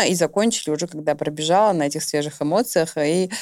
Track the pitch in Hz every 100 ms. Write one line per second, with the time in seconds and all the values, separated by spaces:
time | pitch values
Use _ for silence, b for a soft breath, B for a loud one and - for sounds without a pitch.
0 | 196 175 160 196 226 220 - 151 175 151
1 | 151 147 175 151 156 185 214 170 143 151
2 | - 147 147 - 147 196 247 175 165 160
3 | 147 175 185 220